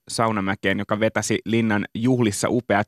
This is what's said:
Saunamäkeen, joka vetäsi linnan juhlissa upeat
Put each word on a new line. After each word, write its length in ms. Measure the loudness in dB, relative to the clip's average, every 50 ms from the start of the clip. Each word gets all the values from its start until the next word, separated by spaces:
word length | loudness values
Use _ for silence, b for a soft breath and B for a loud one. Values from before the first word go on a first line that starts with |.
| _ -8
Saunamäkeen, 680 | -4 -2 0 0 0 -2 -2 -4 -4 -2 -2 -2 -2 -2
joka 220 | -2 -4 -2 0
vetäsi 380 | 0 0 0 -2 -2 -2 -2 -2 -2
linnan 400 | 0 0 0 2 2 0 0 -2 -4 -6
juhlissa 540 | -2 0 0 2 2 2 0 0 0 0 0
upeat 360 | 0 0 0 2 0 0 2